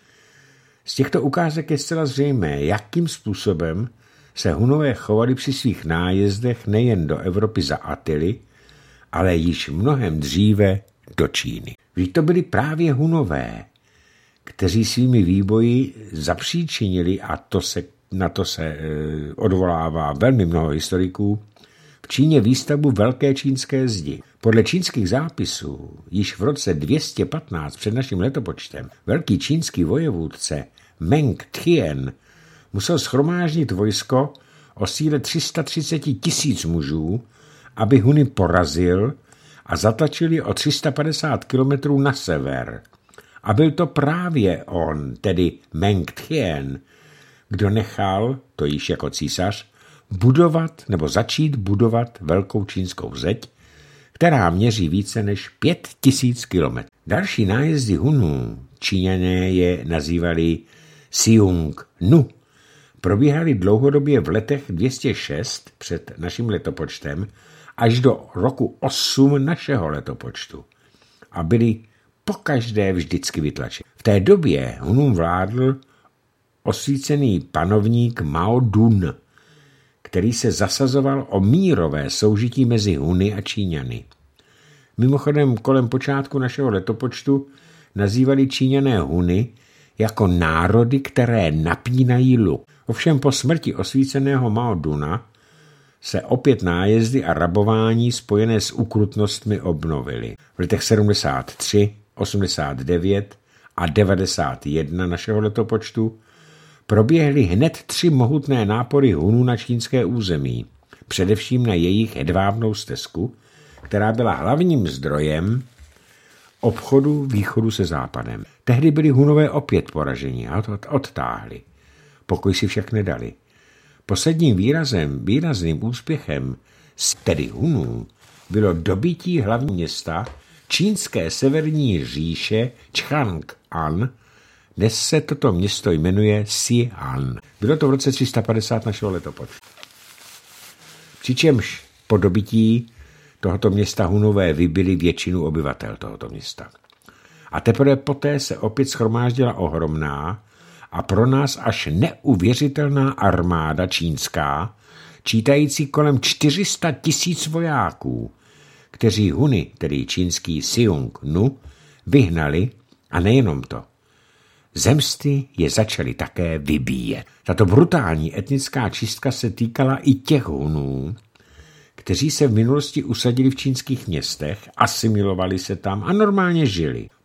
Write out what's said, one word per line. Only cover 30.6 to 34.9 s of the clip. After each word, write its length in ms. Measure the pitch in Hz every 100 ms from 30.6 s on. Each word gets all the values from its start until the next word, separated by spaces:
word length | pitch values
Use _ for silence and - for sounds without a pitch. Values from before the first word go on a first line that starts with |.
| - _ _ -
Meng 480 | 80 147 139 - -
Tian 600 | - 165 165 85 69 65 - _ _ _ - _
musel 240 | 101 - 165
shromáždit 720 | - 127 151 175 170 165 135
vojsko 640 | 92 107 101 - 127 143 - _ _ _ -
o 120 |
síle 320 | 101